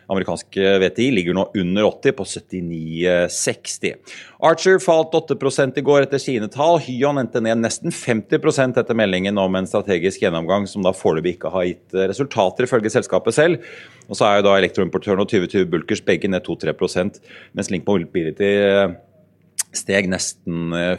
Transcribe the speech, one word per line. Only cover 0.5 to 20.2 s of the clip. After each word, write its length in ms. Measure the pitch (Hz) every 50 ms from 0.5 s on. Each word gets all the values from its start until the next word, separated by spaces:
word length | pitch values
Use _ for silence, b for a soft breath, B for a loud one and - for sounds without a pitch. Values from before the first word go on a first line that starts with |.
| - 95
eh, 200 | 95 95 98 95
V 100 | 95 85
T 160 | - 110 120 135
I 40 |
ligger 200 | 117 92 85 87
nå 140 | 87 95 - - -
under 280 | 101 90 87 95 107 107
åtti, 280 | 90 - - - 139
på 140 | 131 - 92 -
syttini 800 | - - - _ 92 92 87 85 85 80 80 80 80 82 87 90 87 87 87 80
seksti. 600 | - - - - 113 - - - - - 107 87 - - B B B B B B B B
Archer 360 | - 160 165 165 - 190 190 180
falt 360 | - 175 165 160 156 160 170
åtte 180 | 160 160 - 139 135
prosent 380 | 135 135 - - 139 131 - 147
i 20 |
går 220 | 131 143 143 139
etter 180 | 135 135 139 135
sine 260 | - 143 131 107 107 101
tall. 240 | - 131 147 170 170 156
Hyon 380 | 139 127 127 120 139 143 143
endte 240 | 139 120 113 - 120
ned 160 | 110 113 117
nesten 320 | 117 117 110 - - - 170
femti 480 | - - - 131 117 107 - - 156
prosent 400 | 147 - 156 - 139 131 127 120
etter 160 | 123 110 -
meldingen 480 | 113 113 107 98 92 90 95 101 104 98
om 160 | 95 95 95
en 80 | 95 95
strategisk 560 | - - - - 101 92 85 85 95 - -
gjennomgang 480 | 110 92 82 82 82 82 95 104 101 -
som 140 | - 104
da 100 | 95 90
foreløpig 460 | 95 - - 95 80 80 82 90 85 -
ikke 120 | - 80
har 140 | 87 92 90
gitt, 300 | 90 87 - _ _ -
eh, 120 | 95 95
resultater 600 | 95 98 127 139 - - 117 95 92 - - 127 -
ifølge 240 | 131 117 104 110
selskapet 400 | - 120 98 - 92 90 - 117
selv. 320 | - 147 156 180 165 120 B B B B B B B B B -
Og 40 | 101
så 140 | - 117 104
er 140 | 101 104
jo 80 | 101 101
da 100 | 98 98
elektroimportøren 640 | 92 87 - 104 92 85 - 90 - 104 98 92 104
og 40 | -
tyve 160 | 117 95 87 85
tyve 220 | - 98 92 82
Bulkers 340 | 87 80 - - 107 - -
begge 240 | - 95 78 - 98
ned 160 | 92 90 -
to-tre 300 | - 82 - - 78 76
prosent, 440 | - 90 - - 90 92 104 - - B B B B B B -
mens 160 | - 101 -
Link 160 | 98 80 -
Mobility, 580 | 101 104 90 82 - - 90 80 80 76 - 101
eh, 440 | 101 101 101 101 98 98 98 98 92 90 - - _ _ _ _ _ _ _ _ _ _ - - _ -
steg 320 | - - - 95 101 98
nesten, 680 | 90 92 85